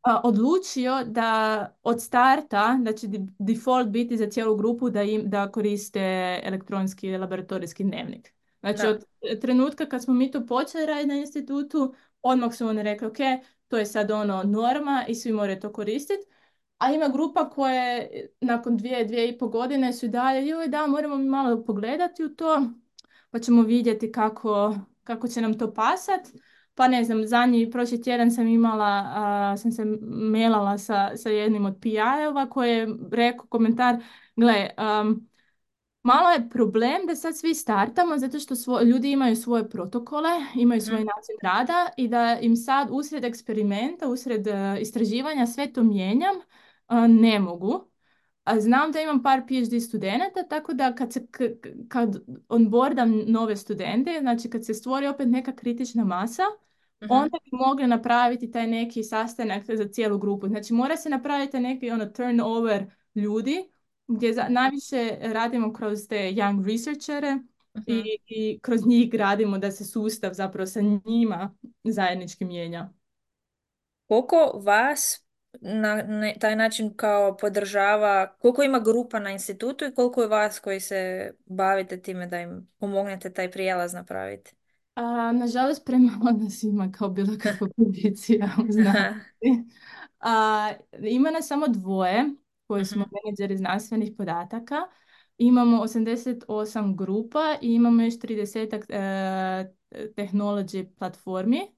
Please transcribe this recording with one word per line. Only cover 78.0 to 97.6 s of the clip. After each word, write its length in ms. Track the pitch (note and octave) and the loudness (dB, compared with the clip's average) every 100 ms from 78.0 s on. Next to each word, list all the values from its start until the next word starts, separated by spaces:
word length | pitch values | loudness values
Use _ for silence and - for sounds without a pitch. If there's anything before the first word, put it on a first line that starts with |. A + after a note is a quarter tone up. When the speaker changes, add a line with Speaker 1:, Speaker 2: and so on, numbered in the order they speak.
| G#3 G3 F#3+ _ | 4 2 0 _
Speaker 2:
koliko 240 | A#3+ B3 | 2 4
ima 160 | C#4+ C4 | 2 2
grupa 400 | A3 A#3 A#3+ A3 | 2 0 0 -6
na 120 | G3+ | -6
institutu 540 | G3 F#3+ F#3+ A#3+ C#4 C#4+ | -8 -10 -6 -6 -6 -6
i 80 | C4 | 0
koliko 260 | B3 B3 | 0 2
je 60 | A3 | 2
vas 320 | G#3+ G#3+ G#3+ | 2 0 -2
koji 200 | - G3 | -8 -6
se 520 | - G3 F#3 F#3 - - _ | -4 -4 -4 -6 -10 -14 _
bavite 560 | F#3 F#3+ G3 F#3 F#3 | -2 2 2 -2 -10
time 260 | F3+ F3+ F3 | -10 -10 -8
da 120 | F3 | -8
im 280 | F3 F3+ F3+ _ | -10 -14 -18 _
pomognete 560 | G3+ G3 G3+ F#3+ F#3 | -4 -2 -4 -8 -10
taj 180 | F#3 F3+ | -6 -6
prijelaz 420 | F#3+ F#3 F3+ F3 | -4 -2 -2 -4
napraviti? 640 | F3 - F#2+ F#2+ G2+ - _ _ _ _ - | -8 -10 -8 -8 -12 -18 _ _ _ _ -8
Speaker 1:
A, 360 | A#3 A#3+ A#3 | -4 -2 0
nažalost, 540 | A#3+ A#3+ A#3+ C4+ D4+ - | 0 0 0 0 0 2
premalo 460 | B3+ B3 G3+ A#3+ | 6 6 6 2
nas 320 | G#3+ G#3 - | 2 0 -4
ima 280 | A3 G#3 F#3+ | -2 0 -2
kao 180 | F#3+ G3+ | -2 -4
bilo 240 | F#3+ G3+ G#3+ | 0 -2 0
kakva 280 | G#3+ G3 G3 | -4 -2 -4
Speaker 2:
<laughs> 40 | - | 2
Speaker 1:
pozicija 720 | G#3+ F#3+ G#3 G3 - G#3+ G3 - | 2 4 0 -2 2 2 4 0
u 40 | |
Speaker 2:
Aha. 100 | A#3 | 2
Speaker 1:
znanosti. 960 | G#3+ G#3 G3+ G3 G#3+ - _ A#3+ A#3+ - _ - - - _ | 4 6 6 2 -4 -16 _ 2 4 0 _ -20 -20 -20 _
A, 520 | A3+ A3 A3 G#3+ G#3+ - - - | 0 4 4 2 0 -6 -16 -8
ima 300 | G#3+ B3 D#4 | 0 4 4
nas 160 | D#4+ - | 2 -2
samo 200 | C#4+ D4 | 0 0
dvoje 580 | G#3 F#3 F#3+ F3+ G#3 C#4+ C#4+ _ _ _ | 0 0 0 2 2 0 -4 _ _ _
koji 180 | G3+ G3 | -2 -2
smo 200 | G3+ G3 | -4 -4
Speaker 2:
Mhm. 60 | G3+ G#3+ | -6 -8
Speaker 1:
menadžeri 320 | G3+ G3 F#3+ | -6 -4 -2
znanstvenih 540 | F#3 G3 - A3 G#3 - | -2 -2 -2 -4 -4 -6
podataka. 580 | F3+ E3+ F#3 A3+ A#3 D4 F#4 _ _ _ _ - | -6 -6 -6 -12 -6 -6 -6 _ _ _ _ 2
Imamo 440 | A#3+ B3 A#3+ A#3 | 6 6 6 4
osamdeset 640 | A#3 A3+ A3 A#3 B3 A#3+ - | 2 -2 -2 -2 -4 -8 -6
osam 480 | G#3+ G#3+ A3 G3+ F#3+ | -6 -4 -4 -2 -2
grupa 580 | F#3+ G3+ A#3 D4+ D#4 D4+ | -2 -2 -2 -2 -2 -2